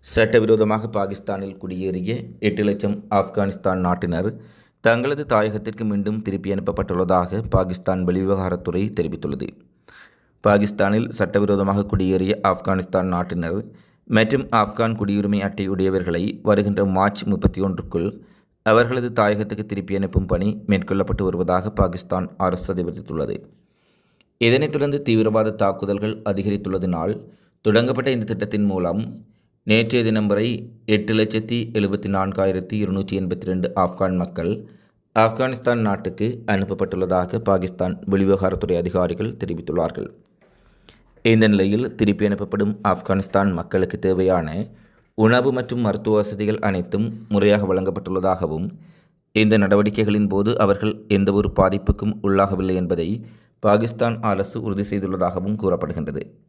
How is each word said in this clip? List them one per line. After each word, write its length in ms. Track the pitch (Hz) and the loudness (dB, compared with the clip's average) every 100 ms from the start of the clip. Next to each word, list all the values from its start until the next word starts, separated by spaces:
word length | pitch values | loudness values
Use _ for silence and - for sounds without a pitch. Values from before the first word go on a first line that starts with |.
| - | -2
சட்டவிரோதமாக 800 | - 113 120 113 110 107 107 113 | 2 4 4 4 4 4 0 -2
பாகிஸ்தானில் 680 | 110 98 98 - 98 98 95 | -4 -4 -6 -6 -6 -8 -12
குடியேறிய 540 | 92 92 95 92 92 123 - - | -10 -6 -4 -4 -4 -6 -8 -2
எட்டு 220 | 107 104 | -2 2
லட்சம் 320 | 104 101 101 104 - | 0 0 -2 -4 0
ஆப்கானிஸ்தான் 720 | 101 95 - 98 95 98 92 90 | 0 0 0 -2 -2 -2 0 0
நாட்டினர் 440 | 90 87 82 98 113 - - _ _ | 0 -2 -2 -2 -6 -18 -20 _ _
தங்களது 400 | 113 117 131 147 147 | 2 2 0 -4 0
தாயகத்திற்கு 580 | 110 107 104 107 104 110 | 2 2 -2 -8 -6 -2
மீண்டும் 320 | 101 98 107 | -2 -2 -4
திருப்பி 280 | 101 95 98 | -4 -6 -4
அனுப்பப்பட்டுள்ளதாக 920 | 98 95 87 90 90 90 90 90 95 113 | -4 -2 -4 -2 0 2 2 2 -4 0
பாகிஸ்தான் 520 | - 90 90 - 92 90 | 0 0 -2 -2 0 0
வெளிவிவகாரத்துறை 760 | 90 95 95 92 87 90 87 104 104 | 0 0 0 0 -2 -2 -2 -2 -2
தெரிவித்துள்ளது. 520 | 80 82 76 67 - - _ _ - - - _ _ _ | -4 -4 -8 -6 -10 -12 _ _ -20 -20 -20 _ _ _
பாகிஸ்தானில் 640 | 104 104 104 - 101 107 117 | 2 4 2 2 2 2 -2
சட்டவிரோதமாக 760 | - 95 101 101 98 98 98 101 | -2 0 2 2 2 2 0 0
குடியேறிய 540 | 104 92 92 95 104 | 0 2 2 2 0
ஆப்கானிஸ்தான் 680 | 98 92 - 95 90 95 92 90 | 0 0 0 -2 0 -2 0 -2
நாட்டினர் 440 | 87 87 82 95 - - _ _ - | -4 -4 -4 -4 -6 -18 _ _ 0
மற்றும் 400 | 110 220 139 - 117 | 2 4 0 0 0
ஆப்கான் 360 | 101 - 113 110 | 0 0 -2 -2
குடியுரிமை 420 | 101 101 101 101 | -2 0 0 0
அட்டை 260 | 98 101 95 | -2 -4 -4
உடையவர்களை 560 | 95 95 95 90 85 98 - | 0 2 2 2 0 -2 -2
வருகின்ற 380 | 107 104 101 101 101 92 | 2 4 4 2 2 4
மார்ச் 260 | 101 101 - | 2 2 -2
முப்பத்தி 360 | 95 98 - | 2 2 2
ஒன்றுக்குள் 480 | 98 85 - 85 90 - - _ _ _ 110 | -2 -2 -4 -2 -2 -6 -20 _ _ _ 4
அவர்களது 460 | 110 120 127 120 | 4 4 0 -2
தாயகத்துக்கு 520 | 117 104 104 104 104 104 | 2 2 2 -2 -6 -6
திருப்பி 300 | 98 92 98 | -6 -4 -2
அனுப்பும் 340 | 98 - 95 | 0 -2 0
பணி 200 | 87 101 104 - | 0 -2 -4 0
மேற்கொள்ளப்பட்டு 580 | 98 92 98 90 - 95 | 0 2 -2 0 0 -2
வருவதாக 480 | 90 90 92 98 | -2 0 0 -2
பாகிஸ்தான் 540 | - 95 90 - 92 90 - | 0 0 0 -4 -4 -4 -2
அரசு 360 | 95 90 - | -2 -2 -4
தெரிவித்துள்ளது. 640 | 92 87 87 - 80 62 - - _ _ _ _ _ _ _ _ _ | -4 -4 -6 -10 -6 -4 -6 -12 _ _ _ _ _ _ _ _ _
இதனைத் 340 | 117 131 151 151 | 4 4 2 -2
தொடர்ந்து 240 | 143 143 | -2 -2
தீவிரவாத 560 | 143 113 107 110 110 107 | 2 2 4 2 0 0
தாக்குதல்கள் 580 | 98 95 101 101 104 110 | -2 0 -4 -2 -2 -4
அதிகரித்துள்ளதினால் 880 | 104 98 101 101 95 95 90 85 87 95 - _ _ _ 110 | -4 -2 -2 -2 -2 -2 -2 -2 -2 -4 -10 _ _ _ 2
தொடங்கப்பட்ட 460 | 107 123 - 135 | 4 2 0 0
இந்த 140 | 123 107 | -2 -2
திட்டத்தின் 440 | 104 101 104 101 | -4 -4 0 0
மூலம் 320 | 95 87 92 113 - - _ _ _ - | 0 -2 -2 -6 -12 -20 _ _ _ 2
நேற்றைய 360 | 110 113 120 | 2 4 2
தினம் 260 | 113 110 104 | 2 2 2
வரை 160 | 101 117 120 - - - | 2 0 -4 -10 -14 0
எட்டு 280 | 107 - | 0 2
லட்சத்தி 440 | 110 110 110 110 120 117 | 0 2 -2 -4 -6 -4
எழுபத்தி 360 | 110 98 101 95 | -2 -2 -2 -2
நான்காயிரத்தி 640 | 98 95 95 95 92 92 107 | -2 -2 0 0 0 -4 -4
இருநூற்றி 360 | 98 98 95 98 | -2 -2 -2 -4
எண்பத்தி 260 | 92 90 92 | -4 -4 -4
ரெண்டு 180 | 92 90 - | -2 -2 0
ஆப்கான் 420 | 90 - 95 92 | 0 0 0 0
மக்கள் 320 | 85 - 85 107 - - _ _ _ - | -4 -4 -4 -4 -8 -20 _ _ _ 2
ஆப்கானிஸ்தான் 680 | 110 110 131 123 123 120 107 | 2 2 -4 -2 0 0 0
நாட்டுக்கு 400 | 98 95 - 110 123 - | 0 -4 -4 -4 -4 -2
அனுப்பப்பட்டுள்ளதாக 880 | 98 95 98 98 92 92 92 90 113 - | -2 -2 -2 -2 -2 0 0 0 -2 2
பாகிஸ்தான் 460 | 95 90 90 90 - - | 2 0 -4 -4 -4 0
வெளிவிவகாரத்துறை 680 | 98 95 98 95 92 104 87 | 2 4 4 2 -2 0 0
அதிகாரிகள் 540 | 87 90 90 87 110 - | 0 0 -2 -2 -6 -6
தெரிவித்துள்ளார்கள். 720 | 90 85 87 82 - - - - _ _ _ _ _ _ - _ _ _ 117 | -8 -8 -4 -2 -2 -4 -12 -14 _ _ _ _ _ _ -20 _ _ _ 4
இந்த 220 | 113 110 | 6 6
நிலையில் 400 | 101 98 107 127 - | 6 4 2 -2 0
திருப்பி 320 | 104 90 104 | 2 2 0
அனுப்பப்படும் 440 | 101 104 104 104 104 104 | 0 -4 -2 -2 0 0
ஆப்கானிஸ்தான் 680 | 90 - 95 95 98 101 | 0 0 -2 2 2 2
மக்களுக்கு 460 | 87 82 95 92 - | 0 -2 0 0 0
தேவையான 580 | 95 92 92 90 78 85 113 - _ _ _ - | 0 2 2 2 0 -6 -8 -12 _ _ _ -4
உணவு 340 | 110 123 131 | 0 2 2
மற்றும் 340 | 127 123 123 113 | -2 -4 -2 -2
மருத்துவ 320 | 101 110 107 | -2 0 0
வசதிகள் 440 | 104 101 104 107 | 0 -4 -4 -2
அனைத்தும் 460 | 104 95 87 101 113 - - | -2 -2 -4 -4 -4 -6 -2
முறையாக 360 | 104 104 104 95 | 2 4 4 2
வழங்கப்பட்டுள்ளதாகவும் 1000 | 92 92 92 90 92 95 92 82 78 95 - - _ _ _ _ 113 | 0 -2 -4 -4 -2 0 0 -2 -4 -6 -8 -20 _ _ _ _ 2
இந்த 220 | 107 107 | 4 4
நடவடிக்கைகளின் 760 | 98 101 104 104 107 104 101 | 6 4 4 2 2 2 2
போது 200 | 95 104 - | 2 0 2
அவர்கள் 380 | 101 98 107 107 - | 2 2 0 -4 0
எந்தவொரு 440 | 101 98 101 98 | 2 4 2 2
பாதிப்புக்கும் 640 | - 95 101 - 101 104 107 | 4 4 4 0 0 0 -2
உள்ளாகவில்லை 560 | 101 98 98 95 95 92 | 0 2 2 2 -2 -2
என்பதை 280 | 87 85 82 113 - - _ _ | 0 -2 -2 -6 -8 -20 _ _
பாகிஸ்தான் 580 | 107 107 113 113 117 117 | 2 2 2 -2 -2 0
அரசு 380 | 107 95 98 117 | -2 -2 -2 -6
உறுதி 260 | 107 98 101 | -6 -4 -2
செய்துள்ளதாகவும் 720 | 101 95 92 90 92 95 107 | -4 -4 -2 -2 -2 -4 -2
கூறப்படுகின்றது. 600 | 95 87 80 78 73 71 - _ | 0 0 -2 -6 -6 -8 -10 _